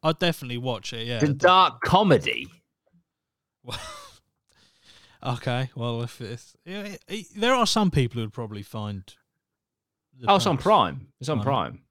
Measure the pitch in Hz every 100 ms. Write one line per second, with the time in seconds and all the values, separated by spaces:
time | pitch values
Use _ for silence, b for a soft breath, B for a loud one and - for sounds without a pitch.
0 | 156 160 175 165 127 120 127 113 - 117
1 | 117 120 151 143 180 185 180 127 - 185
2 | 208 131 - 60 - _ _ _ _ _
3 | _ _ _ _ _ _ 120 - B B
4 | B B _ _ _ b b b b b
5 | b b - 120 - 123 127 - 120 117
6 | 117 - 113 117 - _ - 196 208 190
7 | _ 202 180 - 226 262 226 226 202 151
8 | 123 117 110 - 113 107 98 113 104 101
9 | 95 - _ _ _ _ _ _ _ _
10 | _ 131 127 196 196 143 190 214 95 78
11 | - _ 131 143 107 135 73 - _